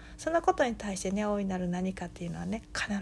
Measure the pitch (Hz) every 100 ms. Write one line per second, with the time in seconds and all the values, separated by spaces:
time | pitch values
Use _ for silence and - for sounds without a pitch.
0 | - - 320 330 330 370 254 214 208 190
1 | 190 196 208 202 196 185 180 180 185 185
2 | 175 - 170 165 175 220 - - - 202